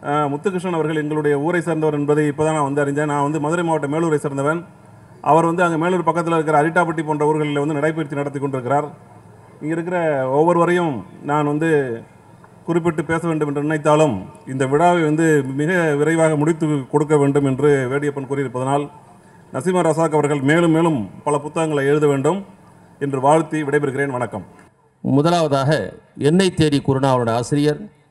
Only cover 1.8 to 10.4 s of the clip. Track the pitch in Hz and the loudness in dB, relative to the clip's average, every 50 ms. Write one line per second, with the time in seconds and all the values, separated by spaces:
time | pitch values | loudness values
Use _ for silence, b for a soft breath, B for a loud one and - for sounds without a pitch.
1.8 | 156 156 147 143 143 143 147 151 151 147 135 151 151 156 156 156 147 139 143 147 | 0 0 0 0 0 0 2 2 0 0 0 0 -2 0 0 0 -2 0 0 0
2.8 | 143 139 143 147 151 151 143 147 143 143 151 160 143 151 165 180 175 165 160 151 | 0 0 0 -2 -2 -2 0 -2 -2 -2 -2 -2 -2 -2 -2 -2 -2 0 -2 -2
3.8 | 139 139 147 160 170 165 151 143 - 147 135 139 139 147 160 170 170 - - - | -2 -2 -2 -2 0 0 0 -2 -2 -4 -4 -2 -2 -2 -2 -4 -6 -12 -20 -20
4.8 | - - - - - - - - - 139 151 160 165 170 165 175 180 170 165 151 | -20 -20 -20 -20 -20 -20 -16 -4 0 4 4 4 4 2 2 2 0 0 0 0
5.8 | 165 180 185 175 165 165 160 175 160 170 165 160 156 156 156 147 151 165 165 180 | 0 0 0 0 0 0 0 0 0 0 0 0 2 2 2 2 2 2 2 0
6.8 | 170 160 165 165 156 151 151 147 147 151 156 151 151 147 143 143 143 156 160 143 | 0 0 -2 -4 -4 -4 -2 0 0 0 0 0 -2 -2 -2 -2 -2 -2 -2 -2
7.8 | 147 160 156 165 156 139 147 139 143 143 135 143 135 139 131 131 120 123 139 147 | -2 -2 -2 -4 -6 -6 -4 -6 -6 -6 -6 -6 -6 -4 -4 -4 -2 -2 -2 -2
8.8 | 151 147 - - - - - - - - - - - - - - 147 151 165 165 | -2 -4 -10 -18 -20 -20 -20 -20 -20 -20 -20 -20 -20 -20 -16 -10 -8 -6 -6 -4
9.8 | 165 180 185 175 165 156 147 135 131 131 135 143 | -4 -4 -2 -2 0 0 0 0 0 0 2 2